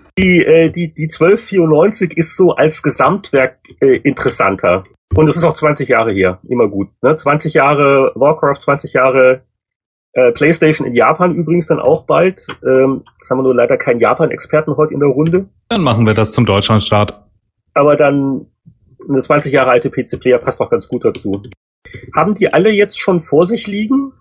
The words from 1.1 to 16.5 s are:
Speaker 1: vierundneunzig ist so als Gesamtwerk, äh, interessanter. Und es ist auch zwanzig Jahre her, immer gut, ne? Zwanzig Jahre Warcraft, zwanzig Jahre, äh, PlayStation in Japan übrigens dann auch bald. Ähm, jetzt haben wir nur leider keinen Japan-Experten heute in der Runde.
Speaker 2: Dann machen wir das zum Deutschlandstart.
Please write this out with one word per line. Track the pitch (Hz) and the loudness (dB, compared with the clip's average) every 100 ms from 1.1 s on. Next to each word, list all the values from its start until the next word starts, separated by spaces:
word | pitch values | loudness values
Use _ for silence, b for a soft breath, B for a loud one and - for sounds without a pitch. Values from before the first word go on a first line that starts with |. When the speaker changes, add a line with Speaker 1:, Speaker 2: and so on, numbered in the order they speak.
| - 170 226 | 0 2 2
Speaker 1:
vierundneunzig | - 196 165 151 202 214 175 - | 0 -2 2 2 2 0 -4 -4
ist | 160 - | -4 0
so | 180 | 2
als | - 156 - | 2 0 -2
Gesamtwerk, | 151 - 135 196 - 139 131 - - - | -4 -2 -2 -2 -2 -2 -2 -6 -20 -2
äh, | 135 127 | 0 2
interessanter. | 143 - 131 107 98 95 95 92 - _ _ 156 | 0 -2 -4 -2 -2 0 0 -2 -4 _ _ 0
Und | 156 | 2
es | 165 | 2
ist | |
auch | 160 | -2
zwanzig | 156 151 147 127 | 0 -2 -2 0
Jahre | 117 110 | 0 0
her, | 98 92 90 - | 0 -2 -2 -4
immer | 120 107 | 0 0
gut, | 98 95 _ | -2 -8 _
ne? | 131 156 | -2 0
Zwanzig | 143 151 156 | -2 -2 0
Jahre | 156 139 143 139 139 127 | 0 2 2 2 2 2
Warcraft, | 113 143 156 143 143 | 2 0 2 -2 -2
zwanzig | - 143 - | -4 -4 -2
Jahre, | 135 131 131 127 127 _ _ _ _ _ _ _ | 0 2 4 4 2 _ _ _ _ _ _ _
äh, | - 123 | 0 0
PlayStation | - 151 160 156 151 - | 2 0 2 0 0 -2
in | |
Japan | 120 113 156 180 | 0 0 2 0
übrigens | 175 156 170 160 | -2 -2 -2 -2
dann | 151 | -2
auch | - 165 - | 0 0 0
bald. | 151 185 185 - - | 0 0 -2 -12 -8
Ähm, | 127 131 135 131 - _ | 0 2 2 -2 -10 _
jetzt | - | -6
haben | 131 | -2
wir | |
nur | 131 123 | 0 0
leider | 120 123 | 0 0
keinen | - 120 | -2 0
Japan-Experten | 113 123 160 - - 156 156 147 | 0 0 -2 -4 -4 -2 -2 -2
heute | 151 | -2
in | 139 | 0
der | 143 | 0
Runde. | 131 160 180 196 _ - | 0 0 -2 -4 _ -6
Speaker 2:
Dann | 233 | -2
machen | 147 113 110 | 0 2 2
wir | |
das | 107 107 | 2 0
zum | - | 0
Deutschlandstart. | 107 | 0